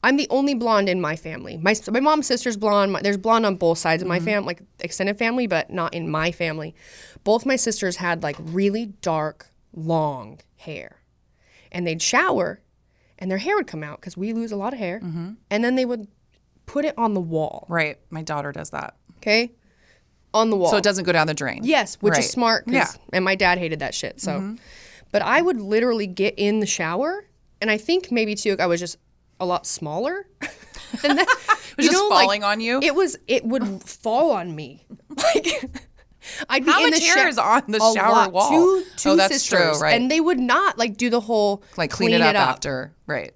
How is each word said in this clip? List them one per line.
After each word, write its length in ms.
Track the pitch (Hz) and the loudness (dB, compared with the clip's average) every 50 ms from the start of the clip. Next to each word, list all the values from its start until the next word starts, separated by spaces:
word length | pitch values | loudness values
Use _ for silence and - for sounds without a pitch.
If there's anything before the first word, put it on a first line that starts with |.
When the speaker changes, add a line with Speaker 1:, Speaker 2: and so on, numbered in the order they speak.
| - | 2
Speaker 1:
I'm 140 | 233 269 277 | 2 2 2
the 100 | 294 - | 0 0
only 240 | - 262 277 285 285 | 0 0 0 0 -2
blonde 360 | 233 233 233 220 208 196 190 | -2 0 2 2 2 2 2
in 100 | 180 185 | 0 -2
my 160 | 175 151 156 | -2 -4 -6
family. 400 | 160 - 160 156 - - - - | -8 -10 -12 -14 -12 -12 -14 -12
My, 180 | 165 160 185 214 214 - - | -4 0 0 0 0 -2 -4
my 120 | 208 247 | -2 0
mom's 260 | 262 302 311 311 294 - | 2 4 2 2 2 0
sister's 300 | 262 247 - 254 226 202 | -2 -2 -2 -4 -4 -2
blonde. 340 | 208 214 208 202 196 196 | 0 2 2 2 2 2
My, 100 | 196 190 | 0 -2
there's 140 | - 202 202 | -2 -2 -2
blonde 300 | 196 190 226 226 226 226 | -2 0 2 2 4 4
on 100 | 208 196 | 2 0
both 220 | 180 175 170 165 160 | 2 2 0 0 2
sides 240 | - 170 160 165 180 | 0 0 0 0 0
of 60 | - | -2
my 80 | 170 170 | -2 -2
Speaker 2:
Mm-hmm. 80 | 170 | 0
Speaker 1:
fam-, 200 | 170 208 208 196 | 0 -2 -2 -2
like, 160 | - 175 - - _ _ _ | -4 -8 -10 -12 _ _ _
extended 360 | - 175 - - - 202 208 202 | -12 -8 -6 -4 -2 -2 -2 -2
family, 300 | 240 226 240 254 247 214 | -2 -2 0 -2 -2 0
but 220 | 185 160 - - | 0 -2 -2 -4
not 220 | - 185 165 160 - | -6 -6 -4 -4 -4
in 160 | 170 165 160 | -6 -6 -4
my 220 | 151 156 156 170 165 | -4 -2 -2 -2 -2
family. 420 | - 175 165 156 156 151 160 160 _ - - - - - - - - _ | -4 -6 -4 -4 -6 -10 -12 -14 _ -20 -20 -20 -20 -20 -20 -20 -10 _
Both 220 | 202 214 233 - | 0 0 2 2
my 100 | 262 269 | 0 0
sisters 400 | 254 - 233 208 - - 185 175 | 0 0 -2 -2 -2 -2 -4 -4
had, 280 | - 185 175 170 165 160 | -2 -2 -2 -2 -2 -4
like, 120 | 151 143 - | -6 -6 -6
really 480 | 160 160 165 185 196 202 196 220 233 208 | -10 -6 -2 2 2 2 2 0 -6 -8
dark, 640 | 190 _ - 180 160 156 151 156 151 _ - _ _ _ _ _ _ | -12 _ -4 -2 -2 -2 -2 -4 -8 _ -20 _ _ _ _ _ _
long 640 | 165 156 160 165 165 - - 143 131 110 104 - 151 - _ _ _ | -10 -4 -2 0 0 0 -2 -4 -8 -14 -18 -20 -20 -20 _ _ _
hair. 440 | - - 156 90 65 53 - _ _ _ _ _ _ _ _ _ _ _ _ _ _ _ | -16 -14 -14 -14 -14 -18 -20 _ _ _ _ _ _ _ _ _ _ _ _ _ _ _
And 160 | - 175 180 175 | -10 -6 -4 -4
they'd 140 | 160 165 | -4 -2
shower, 580 | - - - 247 339 381 302 226 175 170 - - _ _ _ _ _ _ _ _ _ _ _ - | -2 0 2 2 2 2 0 0 -2 -4 -6 -10 _ _ _ _ _ _ _ _ _ _ _ -12
and 140 | 185 185 | -6 -4
their 60 | 185 190 | -4 -4
hair 180 | 208 320 403 | -2 0 -2
would 120 | 415 294 - | -2 -2 -4
come 160 | - 160 151 | -8 -12 -12
out 180 | 147 147 - | -12 -14 -16
'cause 160 | - 190 - - | -16 -16 -10 -8
we 160 | 190 214 226 | -6 -6 -4
lose 180 | 226 233 226 | -4 -6 -6
a 60 | 214 202 | -6 -6
lot 160 | 196 220 269 | -6 -6 -6
of 60 | 247 | -6
hair. 200 | 214 180 175 220 | -6 -6 -6 -8
Speaker 2:
Mm-hmm. 300 | - 180 160 170 170 185 214 - _ _ | -8 -8 -8 -8 -8 -10 -12 -18 _ _
Speaker 1:
And 140 | 202 208 233 | -2 0 0
then 120 | 240 254 | 2 2
they 100 | 262 254 | 0 0
would 220 | 240 247 233 208 - _ _ _ _ _ _ _ _ _ _ _ | -2 -2 -6 -8 -14 _ _ _ _ _ _ _ _ _ _ _
put 180 | - - 190 196 | -6 -4 -2 -2
it 100 | 320 - - | -2 -2 0
on 160 | 233 226 208 | 0 0 0
the 80 | 196 | -2
wall. 440 | 180 165 165 160 156 - - - - - | -4 -2 -2 -2 -2 -4 -6 -10 -12 -6
Speaker 2:
Right. 280 | 170 170 160 151 143 _ _ _ | -2 -2 -2 -2 -4 _ _ _
My 120 | - 160 | -12 -12
daughter 300 | 160 160 156 147 139 143 | -8 -6 -6 -6 -6 -8
does 200 | 143 - 156 - | -10 -10 -12 -10
that. 240 | - 71 71 - - _ _ _ - _ | -10 -10 -10 -10 -14 _ _ _ -20 _
Speaker 1:
Okay? 340 | - 220 208 220 233 240 233 _ _ _ _ _ _ _ _ _ _ _ _ _ _ _ _ | -2 2 2 2 2 0 -6 _ _ _ _ _ _ _ _ _ _ _ _ _ _ _ _
On 160 | 220 220 226 | 2 2 2
the 80 | 220 196 | 2 2
wall. 140 | 180 165 | 2 4
Speaker 2:
So 40 | 220 208 | 4 4
it 60 | 180 | 4
doesn't 220 | 208 202 185 180 | 2 0 0 0
go 80 | 175 175 | 2 2
down 140 | 165 156 160 | 2 2 2
the 60 | 156 | 0
drain. 280 | 151 147 131 - - 220 | -4 -4 -6 -6 -6 -2
Speaker 1:
Yes, 320 | 247 320 277 214 - - - | 2 2 2 2 0 -6 -2
which 120 | - 208 - | 0 2 2
is 120 | - 262 | 2 0
Speaker 2:
Right. 0 | |
Speaker 1:
smart 400 | - - 254 240 226 226 - - | 0 0 0 2 2 2 0 -2
'cause, 80 | - 247 | 0 0
Speaker 2:
Yeah. 140 | 269 202 - - - - - - | 2 2 0 -2 -10 -14 -4 -4
Speaker 1:
and 100 | 185 185 | -2 0
my 120 | 190 190 | 0 0
dad 240 | 190 196 180 180 180 | 2 2 2 2 2
hated 200 | 180 160 160 147 | 0 -4 -4 -4
that 160 | 143 131 - | -6 -6 -6
shit. 240 | - - 131 - - | -6 -8 -8 -8 -8
So, 120 | - 190 - | -6 -6 -4
Speaker 2:
Mm-hmm. 220 | 185 190 196 220 233 _ - - - - - - - - _ - | -6 -6 -8 -10 -14 _ -20 -20 -20 -20 -20 -20 -20 -20 _ -2
Speaker 1:
but 80 | 202 | 0
I 200 | - 170 240 302 | 2 4 2 2
would 200 | 339 349 370 233 | 4 2 0 -2
literally 440 | 202 190 214 220 233 254 233 226 208 196 | -2 0 0 2 2 2 0 0 -2 -6
get 260 | 180 - 190 208 - - | -2 -2 -2 -2 0 0
in 220 | 202 202 208 220 | 0 0 2 0
the 60 | 214 196 | 0 -2
shower, 580 | - - 175 160 170 185 262 311 359 403 415 _ _ _ _ _ _ _ | -2 -4 -2 -2 -2 -2 -2 -4 -4 -6 -10 _ _ _ _ _ _ _
and 100 | 202 220 | -2 -2
I 60 | 214 214 | -2 -2
think 340 | 214 - 330 370 370 - | 0 0 -2 -2 0 -2
maybe 240 | 247 233 220 208 208 | -2 -2 0 -2 -2
too, 200 | 202 - 214 196 185 | -4 -2 -2 0 0
I 80 | 175 180 | 0 0
was 120 | 170 170 | 0 -2
just 180 | 175 170 - _ _ _ _ _ _ _ _ _ | -2 -8 -10 _ _ _ _ _ _ _ _ _
a 60 | 185 | -4
lot 200 | 180 180 170 - - | -2 -2 -4 -4 -6
smaller 600 | - - - 151 151 175 233 285 349 392 392 _ _ _ | -8 -6 -6 -6 -6 -4 -4 -4 -6 -6 -10 _ _ _
<laughs> 600 | - - - - - - - - - - - 226 | -12 -12 -12 -16 -20 -20 -20 -20 -18 -12 -12 -2
than 140 | - 294 - 294 | 0 2 2 2
that. 100 | 370 - | 4 2
Speaker 2:
<laughs> 100 | 508 508 - - 427 - - - | 2 0 2 -2 -2 -2 -2 -16
It 60 | - - | -4 2
was 80 | 285 - | 4 4
Speaker 1:
You 40 | |
Speaker 2:
just 120 | 320 370 403 | 6 6 4
Speaker 1:
know, 40 | 415 | 4
like, 140 | 381 180 - | 6 6 6
Speaker 2:
falling 180 | 190 202 208 208 | 4 4 0 0
on 140 | 202 208 214 | -2 -2 0
you? 180 | 226 226 240 269 | 0 -2 0 2
Speaker 1:
it 140 | 277 311 285 | 2 2 2
was, 220 | 320 381 330 - - _ - | 2 0 0 0 -6 _ -2
it 160 | 233 262 - | -2 0 0
would 360 | 233 233 269 214 202 196 190 - | 0 -2 -2 -2 -2 -6 -8 -12
fall 480 | - - - - 226 220 247 311 339 | -16 -18 -8 -4 -2 2 2 2 2
on 240 | 269 196 170 180 160 | 2 0 -2 -6 -8
me. 300 | 151 156 123 - - _ _ - - _ _ | -10 -10 -12 -14 -20 _ _ -20 -20 _ _
<laughs> 80 | 302 262 | -2 2
Like, 520 | - 640 679 - 302 339 440 571 - 254 - - - - _ - - _ _ _ - - - - - _ | 2 4 2 2 0 0 -4 -4 -6 -10 -12 -14 -18 -18 _ -20 -20 _ _ _ -18 -16 -12 -12 -6 _
I'd 160 | - 269 254 | -2 0 2
be 60 | 311 | 4
Speaker 2:
How 120 | 320 370 320 | 4 6 6
Speaker 1:
in 60 | 339 | 4
Speaker 2:
much 100 | 320 320 | 4 4
Speaker 1:
the 60 | 320 | 2
Speaker 2:
hair 120 | 330 349 392 359 | 4 4 4 4
Speaker 1:
sho- 20 | 349 | 2
Speaker 2:
is 100 | 277 190 | 2 0
on 260 | - 196 214 269 277 - | 2 4 4 2 2 0
the 100 | 208 220 | 0 4
Speaker 1:
a 160 | 214 226 226 | 4 4 4
Speaker 2:
shower 180 | 214 190 220 | 4 4 4
Speaker 1:
lot. 200 | 233 240 226 190 | 6 6 4 4
Speaker 2:
wall? 180 | 175 180 202 277 | 4 2 2 4
Speaker 1:
Two, 340 | 285 320 339 370 381 381 359 359 - - | 6 6 6 6 4 2 -2 -6 -8 -4
two 120 | - 294 | 2 4
Speaker 2:
Oh, 40 | 294 | 4
that's 140 | 330 285 294 302 269 - | 6 4 4 2 0 0
true, 120 | - 254 190 | 2 4 4
Speaker 1:
sisters, 200 | 175 165 156 143 | 4 4 2 2
Speaker 2:
right. 120 | 151 156 - | 2 2 4
Speaker 1:
and 160 | 233 247 254 | 4 2 2
they 100 | 302 320 | 2 2
would 200 | 320 320 359 254 | 4 2 2 2
not, 360 | 254 240 247 320 392 392 - - | 2 2 2 2 2 2 0 0
like, 200 | 226 240 202 - | -2 -2 -2 -2
do 120 | 240 247 | -2 0
the 80 | 226 240 | 0 0
whole 420 | 226 214 233 220 208 202 202 202 - - - - | 0 0 2 2 4 2 2 -2 -6 -14 -6 -4
Speaker 2:
Like, 140 | 165 151 | -4 -4
clean 180 | - - - - | -2 0 2 2
Speaker 1:
clean 120 | - 170 | 4 4
Speaker 2:
it 20 | 165 | 4
up 60 | 156 | 4
Speaker 1:
it 40 | - | 4
up. 140 | - - 127 | 4 2 2
Speaker 2:
after. 460 | - - - - 139 127 135 147 _ _ _ | 0 -2 -4 -6 -6 -6 -8 -10 _ _ _
Right. 260 | - 156 127 85 - _ | -6 -6 -6 -6 -8 _